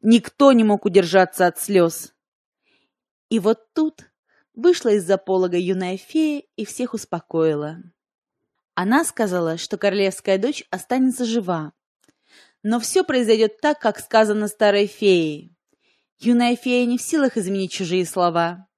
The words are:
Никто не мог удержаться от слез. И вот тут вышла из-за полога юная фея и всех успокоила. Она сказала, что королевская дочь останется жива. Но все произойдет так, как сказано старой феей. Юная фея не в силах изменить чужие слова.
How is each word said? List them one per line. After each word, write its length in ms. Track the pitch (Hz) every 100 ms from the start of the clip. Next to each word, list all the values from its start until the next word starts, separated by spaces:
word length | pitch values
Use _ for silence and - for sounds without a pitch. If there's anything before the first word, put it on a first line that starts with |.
Никто 480 | 214 226 - _ 277
не 140 | 247
мог 200 | 220 208
удержаться 600 | 208 185 175 190 185 - 180
от 140 | -
слез. 520 | - 196 170 165 - _ _ _ _ _ _ _ _ _ _ _ _
И 100 | 220
вот 340 | 190 226 _
тут 380 | - 311 - - _ _ _ _
вышла 360 | - 294 349 247
из-за 220 | 208 170 190
полога 420 | - 190 185 175
юная 380 | 180 185 180 190
фея 460 | - 320 311 294 - -
и 80 |
всех 280 | 214 - 247
успокоила. 840 | 220 - 170 - 165 160 147 147 165 180 _ _ _ _ _ _ _ _ -
Она 260 | 185 262
сказала, 520 | 330 - 220 180 170 165
что 220 | - 202
королевская 580 | 202 196 196 - - 190
дочь 260 | 220 294 -
останется 540 | 185 - 254 262 240
жива. 480 | 240 226 180 170 156 _ _ _ _ _ _ _ _ _
Но 160 | 208 233
все 260 | 226 370
произойдет 540 | 370 262 226 214 220 -
так, 180 | 294 294
как 180 | 233 208
сказано 500 | - 226 220 208 208
старой 380 | - 214 202 202
феей. 720 | - 202 180 160 151 - _ _ _ _ _ _ _
Юная 380 | 226 240 240 240
фея 280 | - 247
не 140 | 240 247
в 20 |
силах 380 | - 320 269 233
изменить 340 | 180 196 190
чужие 320 | - 185 185
слова. 640 | 175 - 175 170 170 175 190